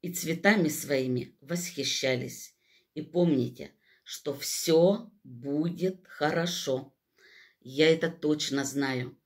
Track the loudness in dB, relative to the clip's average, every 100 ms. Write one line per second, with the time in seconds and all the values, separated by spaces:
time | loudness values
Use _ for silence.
0 | -8 -6 -4 2 4 4 2 0 0 0
1 | 0 -2 -4 _ -8 -6 -6 -6 -4 0
2 | 0 0 -4 -12 -18 _ _ _ _ -12
3 | -4 2 4 4 0 -4 -16 _ _ _
4 | -16 -10 -8 -6 -6 -2 4 6 6 4
5 | -4 _ -20 -12 -4 -2 -2 -2 -4 -4
6 | _ -2 0 0 -2 -4 -2 -2 -4 _
7 | _ _ -20 -20 -20 _ -10 4 4 4
8 | 0 -2 0 0 0 -2 -2 -2 0 -2
9 | -6 -12